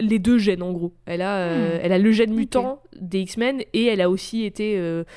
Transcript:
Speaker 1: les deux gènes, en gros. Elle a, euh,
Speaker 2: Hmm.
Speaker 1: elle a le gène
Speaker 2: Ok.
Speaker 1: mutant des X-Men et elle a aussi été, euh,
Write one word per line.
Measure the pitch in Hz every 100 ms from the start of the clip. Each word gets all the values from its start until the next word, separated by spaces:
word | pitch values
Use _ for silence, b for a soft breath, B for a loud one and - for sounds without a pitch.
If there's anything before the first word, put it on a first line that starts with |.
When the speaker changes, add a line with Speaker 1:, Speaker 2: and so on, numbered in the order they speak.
Speaker 1:
les | 220 220
deux | 190 240
gènes, | 202 180
en | 180
gros. | 175 175 - -
Elle | 170
a, | 190 196
euh, | 175 269 208 170
Speaker 2:
Hmm. |
Speaker 1:
elle | 175
a | 185
le | 208
gène | 220 233
Speaker 2:
Ok. | 220
Speaker 1:
mutant | 233 254 254 277 _ -
des | 185 190
X-Men | 185 220 240 269 -
et | 220 233
elle | 208
a | 180
aussi | 185 - 226
été, | 214 - 214 202
euh, | 170 165 165